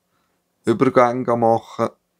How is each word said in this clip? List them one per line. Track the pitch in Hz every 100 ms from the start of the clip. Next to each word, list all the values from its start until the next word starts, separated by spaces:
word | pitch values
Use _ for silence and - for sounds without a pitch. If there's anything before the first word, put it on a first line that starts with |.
| _ _ _ _ _ _
Übergänge | - 110 131 131 120 123 123 120
machen | 113 113 - - 113 - _ _